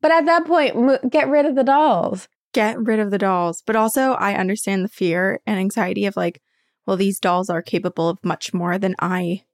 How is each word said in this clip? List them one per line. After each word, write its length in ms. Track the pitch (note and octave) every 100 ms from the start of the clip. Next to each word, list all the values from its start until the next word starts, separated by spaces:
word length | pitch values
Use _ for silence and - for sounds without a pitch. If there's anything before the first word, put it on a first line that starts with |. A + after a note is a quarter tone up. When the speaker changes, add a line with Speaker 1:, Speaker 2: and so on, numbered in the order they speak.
Speaker 1:
But 100 | D#4
at 140 | E4 D#4+
that 200 | E4+ E4
point, 300 | E4+ C#4 -
mo-, 240 | B3 C4+ B3+
get 180 | D#4 C#4
rid 160 | D4 D4
of 100 | C4+
the 80 |
dolls. 640 | B3+ C#4 D#4 G3 - F#3 - _ _
Speaker 2:
Get 240 | - G#3+ A3+
rid 200 | A3+ A3
of 120 | G#3
the 60 | G3
dolls. 440 | G3 F#3 F3 E3 -
But 100 | A3
also, 360 | A3 A#3+ C4
I 220 | B3+ G3 G3+
understand 480 | F#3+ G#3 - G3
the 60 | F#3
fear 500 | - F#3 E3+ F#3+ - -
and 140 | G#3
anxiety 460 | F#3+ A3 F#3 G3+ G3+
of, 100 | G3
like, 260 | F3 F3 _ _ _ _ -
well, 120 | F#3+
these 220 | G3 F#3+
dolls 300 | F#3+ F3+ F#3
are 120 | E3+
capable 460 | F3 E3+ F3+ F3+ E3
of 80 | E3
much 300 | - - -
more 240 | F#3 F3 F#3
than 180 | F#3+ F#3
I 440 | F3 F#3 F3 F#3 _